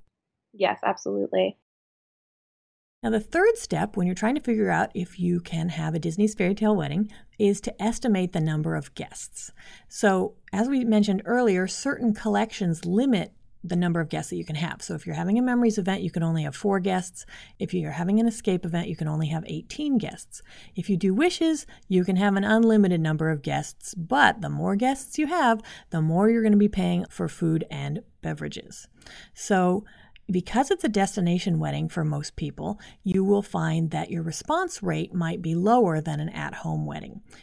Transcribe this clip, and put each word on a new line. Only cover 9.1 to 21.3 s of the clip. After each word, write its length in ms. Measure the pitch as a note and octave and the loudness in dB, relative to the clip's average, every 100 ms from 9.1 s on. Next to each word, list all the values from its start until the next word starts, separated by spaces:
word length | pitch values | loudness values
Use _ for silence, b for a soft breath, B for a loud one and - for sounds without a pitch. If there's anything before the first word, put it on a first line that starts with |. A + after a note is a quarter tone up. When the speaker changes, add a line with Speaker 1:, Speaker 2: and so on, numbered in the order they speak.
| - - - - - b b b | -14 -16 -16 -18 -18 b b b
Speaker 2:
So, 460 | - G#3 F#3+ F#3+ - - | 0 2 4 0 -6 -6
as 160 | F#3+ A#3+ | -2 0
we 160 | C4+ A#3 | 0 2
mentioned 360 | G#3+ G#3 F#3+ - | 4 4 0 0
earlier, 420 | A#3+ A#3+ F#3 F#3 | 2 4 2 0
certain 460 | - C#4 C#4+ A#3+ | -4 -4 -2 0
collections 720 | G#3+ A3 G3+ A3 - F3+ E3 E3+ | 0 0 0 0 -2 -2 -2 -2
limit 480 | F#3+ C#4 G#3+ - - - - | 0 2 0 -2 -10 -20 -14
the 140 | E3+ F3+ | -4 0
number 240 | F3 E3+ | 0 0
of 80 | D#3+ | -2
guests 220 | D#3 D3+ | -4 -6
that 80 | F3+ | -8
you 80 | E3 | -6
can 100 | D3+ | -6
have. 260 | D#3+ - | -6 -6
So 120 | - | -8
if 120 | D#3+ E3+ | -8 -6
you're 100 | D#3 | -4
having 220 | E3+ A3 | 0 2
a 40 | |
memories 360 | B3+ B3 A#3 G#3+ | 2 4 2 2
event, 240 | F#3 F#3+ | 0 -2
you 100 | F3 | -2
can 120 | F3+ | -2
only 200 | E3 E3 | 0 0
have 120 | D3 - | -2 -2
four 240 | G3+ G3 | 0 0
guests. 460 | F#3 F#3 F3+ - - b b b | 0 -2 -4 -12 -18 b b b
If 140 | F3 | -4
you're 180 | F3+ D3+ | -4 -4
having 300 | C#3+ F3 G#3 | -4 2 4
an 60 | A#3 | 2
escape 380 | A3+ - F3+ F3+ | 0 0 0 0
event, 220 | E3+ E3+ | -4 -4
you 80 | E3 | -4
can 140 | D#3 | -2
only 180 | D#3 D#3 | -2 -2
have 160 | D#3+ - | -2 -6
eighteen 500 | D#3 - - D4 C4 | -10 -10 -6 0 0
guests. 440 | - - - - b b b - | 0 -10 -16 -18 b b b -8
If 140 | F3 | -2
you 60 | F#3+ | 0
do 180 | F#3+ | 2
wishes, 520 | F#3+ F4 | 4 2